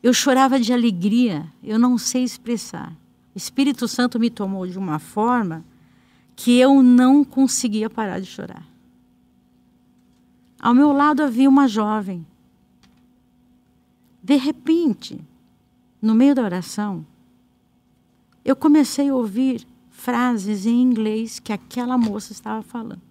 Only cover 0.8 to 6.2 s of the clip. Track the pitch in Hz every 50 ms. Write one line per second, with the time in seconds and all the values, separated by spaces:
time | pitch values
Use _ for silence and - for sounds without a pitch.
0.8 | 233 233 190 170 175 208 208 240 247 226 175 143 160 156 _ _ - - 214 226
1.8 | 240 247 247 233 - - - 254 254 240 - - _ 226 240 202 - - - 160
2.8 | 139 - 165 _ _ _ _ _ _ _ _ 190 - - _ - 277 285 277 -
3.8 | 247 226 - - 247 247 - 226 233 233 233 - 208 190 196 190 185 185 180 190
4.8 | 196 180 151 156 - - - 208 214 240 247 240 214 175 160 160 - _ _ _
5.8 | _ _ _ _ _ _ _ _